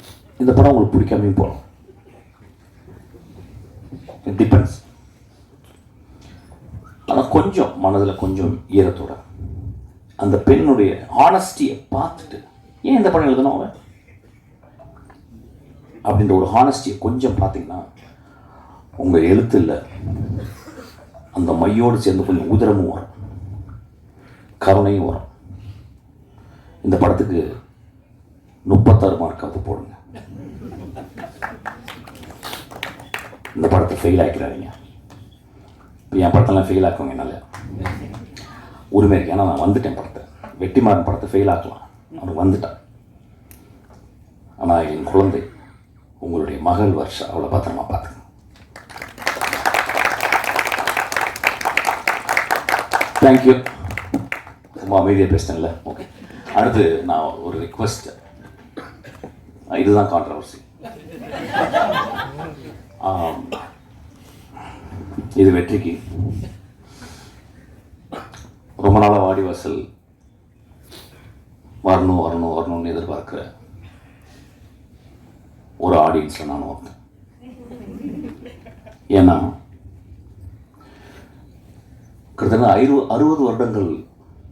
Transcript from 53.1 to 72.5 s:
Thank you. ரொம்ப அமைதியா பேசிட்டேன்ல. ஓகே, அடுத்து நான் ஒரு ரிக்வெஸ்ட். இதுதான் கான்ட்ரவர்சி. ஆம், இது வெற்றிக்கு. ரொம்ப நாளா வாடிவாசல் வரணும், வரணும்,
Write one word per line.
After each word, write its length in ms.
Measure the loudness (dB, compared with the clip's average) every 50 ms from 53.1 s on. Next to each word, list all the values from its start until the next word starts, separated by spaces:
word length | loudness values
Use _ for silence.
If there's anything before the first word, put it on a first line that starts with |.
| 0 4
Thank 240 | 6 6 6 8 8
you. 180 | 6 6 6 4 -8 -12 -12 -12 -12 -10 -12 -10 -8 -8 -8 -6 -8 -12 -12 -12 -16 -20 -20 -20 -20 -18
ரொம்ப 260 | -12 -4 0 2 4
அமைதியா 260 | 4 4 4 4 4
பேசிட்டேன்ல. 460 | 4 2 0 0 -2 -6 -6 -6 -6 -8 -10 -12
ஓகே, 220 | -14 -14 -14 -16 -18 -20 -20 -20 -20 -20 -20 -14 -4 0
அடுத்து 480 | 0 2 2 4 4 4 4 2 0 -2
நான் 340 | -2 -2 -2 -2 -4 -6
ஒரு 240 | -10 -10 -10 -8 -8
ரிக்வெஸ்ட். 560 | -10 -10 -8 -6 -4 -4 -4 -6 -12 -16 -18 -20 -20 -20 -20 -20 -20 -20 -20 -20 -20 -20 -20 -20 -18 -18 -20 -20 -20 -20 -20 -20 -20 -20 -20 -20 -20 -20 -20 -20 -12 -6 -2 0
இதுதான் 320 | 2 4 4 4 4 2
கான்ட்ரவர்சி. 500 | 0 -2 -2 -4 -8 -12 -14 -16 -20 -20 -20 -20 -20 -20 -20 -20 -20 -20 -20 -20 -18 -18 -16 -14 -12 -12 -10 -6 -4 -2 -2 0 0 0 0 0 0 -2 -4 -4 -6 -10 -10 -10 -12 -12 -14 -14 -14 -16 -18 -18 -20 -20 -20 -20 -14 -8
ஆம், 480 | -6 -4 -4 -2 -4 -6 -6 -8 -12 -12 -12 -14 -14 -16 -20 -20 _ -20 -20 -20 -20 -20 -20 -20 -20 -20 -20 -20 -20 -20 -20 -20 -18 -18 -18 -20 -18 -18 -16 -16 -16 -14 -12 -12 -12 -2 4
இது 160 | 6 6 6
வெற்றிக்கு. 480 | 6 4 2 0 -2 -4 -2 -4 -8 -8 -10 -10 -8 -6 -6 -6 -6 -8 -10 -12 -14 -18 -20 -20 -20 _ -20 -20 -20 -20 -20 -20 -20 -20 -20 -20 -20 -20 -20 -20 -20 -20 -20 -20 -20 -20 -20 _ -20 -20 -20 -18 -18 -18 -18 -18 -20 -20 -20 -20 -20 _ _ -20 -6
ரொம்ப 220 | 0 4 6 6 8
நாளா 180 | 6 6 4
வாடிவாசல் 720 | 4 2 2 2 0 -2 -2 -4 -6 -6 -6 -6 -6 -8 -12 -16 _ _ _ _ _ _ _ _ _ _ _ _ _ _ _ -20 -20 -20 -20 -20 -20 -20 -20 -20 -20 -20 -20 -20 -20 -20 _ -20 -20 _ -20 -12 -4 0
வரணும், 380 | 2 2 4 4 2 2 0 0
வரணும், 320 | -2 -4 -4 -4 -4